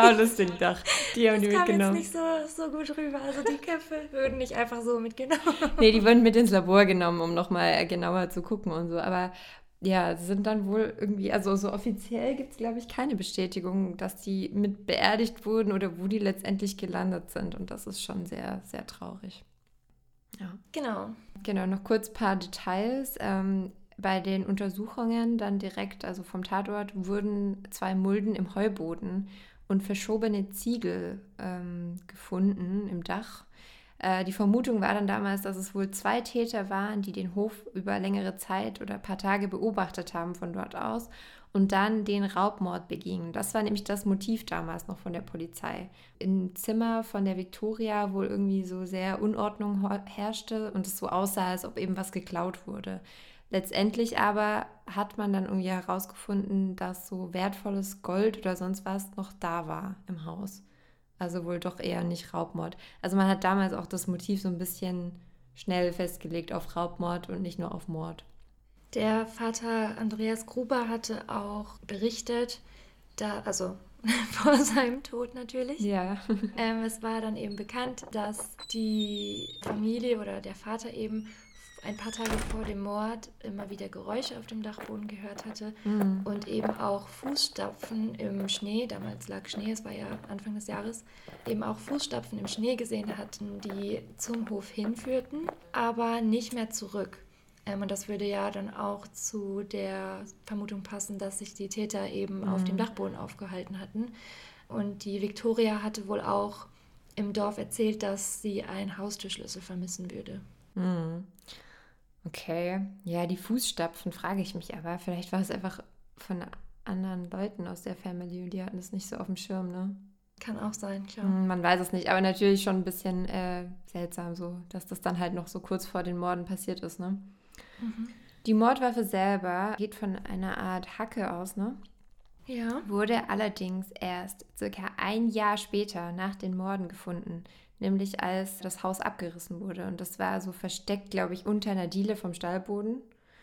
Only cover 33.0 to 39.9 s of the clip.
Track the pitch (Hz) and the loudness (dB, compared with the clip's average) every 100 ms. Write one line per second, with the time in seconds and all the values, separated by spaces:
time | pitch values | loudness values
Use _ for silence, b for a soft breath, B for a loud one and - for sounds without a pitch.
33 | 170 185 226 - - B B B B - | -2 -4 -6 -14 -20 B B B B -2
34 | 190 185 185 196 202 226 247 220 196 202 | 2 2 2 4 6 6 4 4 4 4
35 | 202 208 196 196 196 190 190 196 196 196 | 2 2 0 0 -2 -4 -4 -2 -2 0
36 | 202 233 233 240 233 226 196 196 208 208 | 0 2 0 0 0 -2 -2 -2 0 -2
37 | 196 196 185 190 214 - - 190 190 202 | -4 -4 -4 -2 -2 -4 -8 -6 -2 0
38 | 190 202 190 190 - 190 220 196 208 202 | 2 0 0 -4 -4 -2 -2 -6 -6 -6
39 | - 190 196 202 196 190 220 202 185 | -6 -2 2 2 0 0 0 2 0